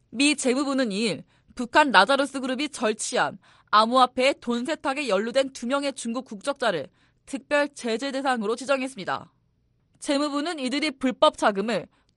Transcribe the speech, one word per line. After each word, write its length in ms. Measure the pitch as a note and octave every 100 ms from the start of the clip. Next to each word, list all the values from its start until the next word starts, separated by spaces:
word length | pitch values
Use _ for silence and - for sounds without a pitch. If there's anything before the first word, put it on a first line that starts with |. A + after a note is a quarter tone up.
| _
미 260 | A3 C#4+ D4+
재무부는 560 | C4 B3 C#4 C4+ B3
이일 320 | F#3+ A3+ C#3+ - _ _
북한 380 | - B3 D#4 D4+
라자루스 480 | G3 G3 C4+ C#4 -
그룹이 300 | B3+ B3+ D4
절취한 720 | - A#3 A3 - A3+ D3 - _ _ _
암호화폐 640 | G#3+ A3+ B3+ B3 - C4 -
돈 240 | - A#3
세탁에 460 | B3+ D#4 D4+ C4+ C#4
연루된 420 | F#3+ A3+ B3+ C4+
두 160 | - A#3+
명의 240 | C#4 C#4+
중국 320 | C4+ A#3 A#3+
국적자를 640 | B3+ G3+ C#4+ C#4 A#3 E3+ C3 _ _ _ -
특별 420 | C#4 - D4 C#4+
제재 400 | - A#3+ A3 C#4
대상으로 420 | C4+ C4+ B3 G#3 B3
지정했습니다. 760 | C4 C4+ C4 A3 D#3 C3+ - _ _ _ _ _ _ _
재무부는 600 | - C#4 D4 C#4+ D#4 E4
이들이 320 | B3+ C#4 D4+
불법 480 | C#4 B3+ - D4+ D4+
자금을 480 | C4 G3 G#3+ G3+ - _ _